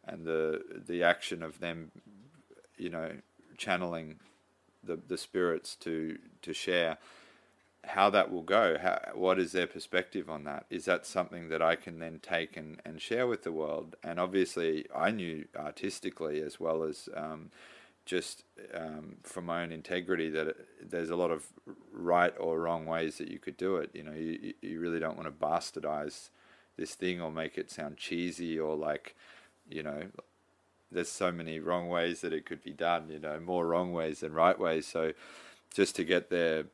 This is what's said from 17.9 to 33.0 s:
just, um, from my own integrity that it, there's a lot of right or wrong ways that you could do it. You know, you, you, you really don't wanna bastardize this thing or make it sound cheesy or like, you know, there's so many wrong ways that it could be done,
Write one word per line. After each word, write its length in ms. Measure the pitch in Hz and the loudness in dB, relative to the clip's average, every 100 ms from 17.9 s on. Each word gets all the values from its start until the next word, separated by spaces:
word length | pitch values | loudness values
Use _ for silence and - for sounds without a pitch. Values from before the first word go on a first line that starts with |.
| _ | _
just, 380 | - 90 - - _ - 98 | -4 -2 -2 -12 _ -20 -10
um, 420 | 87 80 76 78 - | -8 -8 -8 -12 -16
from 240 | - 95 85 | -10 -8 -2
my 160 | 85 | -2
own 80 | 85 | -2
integrity 580 | 80 - 90 87 87 80 | -6 -2 -2 2 2 2
that 180 | 78 78 | 2 0
it, 420 | - - - - | -2 -10 -18 -6
there's 200 | 85 80 | -2 0
a 60 | 85 | 2
lot 140 | 87 | 2
of 160 | 80 - - - - - | 2 -4 -18 -18 -18 -16
right 420 | - 85 87 87 - | -4 4 6 6 4
or 200 | 85 82 | 0 2
wrong 240 | 85 85 80 | 2 0 0
ways 320 | 82 80 - | 0 0 -2
that 100 | 85 | -8
you 100 | 85 | -6
could 180 | - 71 | -10 -2
do 200 | 92 92 | 0 0
it. 140 | 80 | -2
You 80 | - | -8
know, 120 | 76 | -10
you, 240 | 78 82 82 | -6 -4 -4
you, 120 | - - | -8 -10
you 180 | 90 80 | -8 -4
really 180 | 85 85 | -2 0
don't 180 | 80 82 | -2 -2
wanna 140 | 80 | -8
bastardize 1000 | 71 78 85 - - 76 76 76 - - _ - - _ - | -2 0 2 0 -4 -2 -2 -4 -8 -18 _ -20 -20 _ -8
this 200 | 80 - | -8 -2
thing 240 | 92 87 | -2 -2
or 100 | 82 | -4
make 260 | 80 78 - | -4 -4 -6
it 140 | - | -8
sound 260 | - 76 76 | -8 -8 -8
cheesy 600 | - 85 87 82 85 78 | -4 -2 -2 -2 -4 0
or 160 | 78 | 0
like, 400 | 78 76 73 - - - - - _ - | 0 0 -2 -6 -20 -20 -20 -20 _ -12
you 140 | 78 | -8
know, 180 | 76 73 92 - - _ _ _ _ _ _ | -6 -6 -8 -14 -20 _ _ _ _ _ _
there's 180 | 87 85 | -2 -2
so 240 | - 90 | 0 0
many 260 | 85 80 80 | 0 -6 -4
wrong 300 | 80 87 87 | 0 0 2
ways 320 | 85 85 85 | 2 2 0
that 120 | 85 | -2
it 120 | 78 | -2
could 180 | - 82 | -4 -10
be 100 | 78 | -10
done, 360 | 73 85 85 | -2 2 2